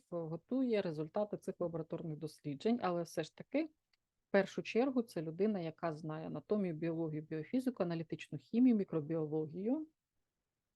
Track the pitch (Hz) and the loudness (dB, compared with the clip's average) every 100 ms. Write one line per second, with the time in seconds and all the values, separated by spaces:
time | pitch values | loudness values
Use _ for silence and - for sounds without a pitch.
0 | - 175 165 165 - 254 262 214 190 151 | -6 -6 -4 -6 -2 0 2 2 0 -2
1 | 156 - 208 - - - 175 165 160 165 | -2 -2 -2 -4 -6 -4 -2 -2 -4 -6
2 | 165 151 156 - 151 139 220 240 185 175 | -4 -6 -8 -8 -6 -2 0 2 2 0
3 | 170 - 156 - - 277 320 _ _ _ | -2 -4 -6 -6 -4 -2 -2 _ _ _
4 | _ _ _ 196 190 - 175 220 277 254 | _ _ _ 2 2 -2 -2 2 2 2
5 | 226 - 160 165 208 202 165 156 170 185 | -2 -2 -4 0 2 2 -4 -4 -4 -4
6 | 165 156 165 156 - 208 190 156 165 165 | -6 -6 -6 -8 -2 0 0 0 0 0
7 | 165 156 156 156 151 254 254 240 175 170 | -2 -4 -6 -6 -2 0 0 0 0 -2
8 | 165 156 - 156 - 226 254 220 190 165 | -4 -8 -8 -10 -2 6 8 6 4 -2
9 | 147 160 156 156 156 165 208 302 311 _ | 0 -2 0 0 -2 -2 0 0 -2 _
10 | _ _ _ _ _ _ _ | _ _ _ _ _ _ _